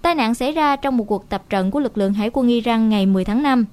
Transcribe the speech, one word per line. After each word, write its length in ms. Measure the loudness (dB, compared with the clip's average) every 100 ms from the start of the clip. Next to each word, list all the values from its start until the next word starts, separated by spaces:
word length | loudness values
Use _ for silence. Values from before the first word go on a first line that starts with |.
Tai 140 | 0 0
nạn 180 | 0
xảy 180 | -2 -2
ra 240 | 0 0 0
trong 220 | 0 -2
một 60 |
cuộc 260 | -2 -4 -4
tập 140 | -10 -4
trận 220 | -2 0
của 80 | -2
lực 180 | -2 -2
lượng 160 | 0
hải 160 | 0 -2
quân 140 | 0 2
Iran 420 | 2 0 0 2
ngày 160 | 2 2
mười 200 | 2 0
tháng 180 | 0
năm. 220 | 2 2 0